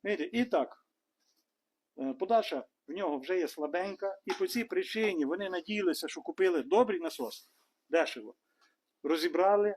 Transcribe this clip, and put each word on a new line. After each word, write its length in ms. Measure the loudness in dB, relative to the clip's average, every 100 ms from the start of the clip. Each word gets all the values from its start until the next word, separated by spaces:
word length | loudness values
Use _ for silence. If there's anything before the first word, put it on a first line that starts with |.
Знаєте, 300 | -2 -2 -2
і 120 | 0
так, 400 | 2 2 0 -6 _ _ _ _ _ _ _ _ _ _ _ -8
е, 160 | -8
подача 520 | -4 2 2 2 -6 -8 _ -12
в 40 |
нього 260 | -6 -4 -4
вже 200 | -2 -2
є 100 | -2
слабенька, 720 | -4 -4 -2 -4 -4 -6 -6
і 80 | -8
по 140 | -2 -2
цій 180 | -2
причині 600 | -2 -2 -2 0 0 2
вони 260 | 0 -2 -4
надіялися, 580 | -6 -4 -2 0 -2 -6
що 120 | -10
купили 420 | -10 2 2 2
добрий 380 | 4 4 4 2
насос, 500 | -4 -6 -8 -8 _ _ _ _ _
дешево. 460 | 2 2 -4 -14 -20 _ _ _ _ _ _
Розібрали, 720 | 0 2 2 4 6 6 4